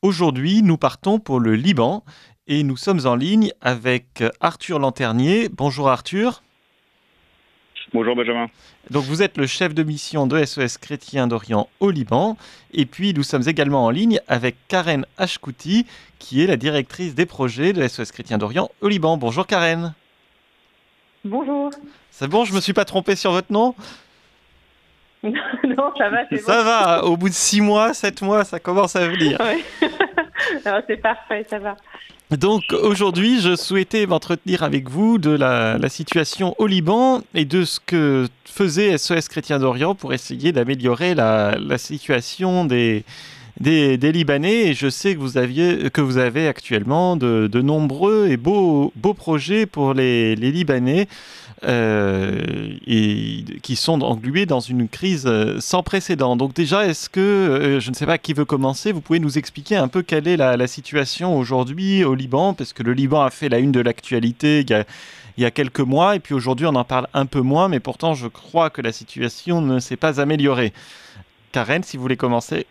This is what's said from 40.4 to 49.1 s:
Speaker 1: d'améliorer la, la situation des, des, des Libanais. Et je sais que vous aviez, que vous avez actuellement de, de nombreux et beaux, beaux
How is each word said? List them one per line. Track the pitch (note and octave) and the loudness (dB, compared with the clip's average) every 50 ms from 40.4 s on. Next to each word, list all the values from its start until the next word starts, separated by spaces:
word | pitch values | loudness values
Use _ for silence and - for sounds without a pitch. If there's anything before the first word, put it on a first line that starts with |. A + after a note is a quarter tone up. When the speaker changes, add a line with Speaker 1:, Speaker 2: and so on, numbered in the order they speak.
| C3 E3 E3+ | -2 0 2
Speaker 1:
d'améliorer | C3+ A#2+ A#2+ C#3 C3 B2 B2 A#2+ A#2+ E3 F3+ F3+ | 2 0 0 -2 0 2 0 0 2 0 0 2
la, | D3 A#2 A2 A2 A2 G#2 G#2 G2+ G2 | 2 2 2 2 2 2 2 0 -2
la | G2+ C#3 C#3 A#2+ | -2 -2 -4 -4
situation | - - D3+ C#3+ - - D3 B2 A#2+ - - - F#3 F#3 F3+ F3+ F3 | -4 -8 -10 -10 -2 -2 -2 -2 -2 -4 -8 -4 -2 0 0 0 2
des, | D3+ B2 A#2+ A#2+ A2+ A2 G#2+ - - - - - - - - - A2 - - | 2 2 2 2 2 2 0 -4 -8 -18 -20 -20 -20 -20 -20 -20 -20 -12 -2
des, | - C#3 D#3+ D#3+ D3 C#3 C3 B2 | 0 2 4 4 4 4 2 4
des | B2+ D3+ | 2 2
Libanais. | D#3+ F3 E3 C#3+ C#3+ C#3 D3+ F#3 G#3+ A#3 A3+ F3+ | 2 2 2 2 0 0 2 2 2 2 2 2
Et | C#3+ | 0
je | A#2+ C#3 C#3 | 0 -2 -2
sais | B2 - - G3+ F#3+ | -2 0 -2 -2 0
que | D#3 | 0
vous | C3+ C3 B2 C3 | -4 -2 0 0
aviez, | B2 B2 B2+ C#3+ E3+ F3 F3 - - C#3 | 0 0 0 0 2 2 2 0 -2 -2
que | - - | 0 0
vous | D3 C3 B2+ B2+ | 0 2 2 2
avez | B2+ B2 A2+ C#3+ E3 D3+ | 2 2 0 0 0 0
actuellement | - - - - A#2 G#2+ G2+ A2+ C#3 D#3+ F3+ F3+ F3+ | -2 -4 -6 -2 -2 -2 0 0 0 2 2 2 0
de, | D#3+ B2+ A#2+ A#2 A2 A2 | 0 2 2 2 2 2
de | G#2+ G#2 B2 | 2 2 2
nombreux | B2+ C#3 D3+ D#3 D#3 C#3+ C3+ C#3+ F3+ G3+ A3 G#3+ G#3 F#3+ | 2 2 2 2 2 0 0 0 2 2 4 4 4 2
et | C#3 A#2+ | 2 2
beaux, | A#2 D#3 G3+ G#3 F#3+ F3 D#3 C#3+ C#3+ D3 - | 2 2 2 4 4 4 4 2 2 0 -2
beaux | A2+ A2 G3+ | -2 -2 -2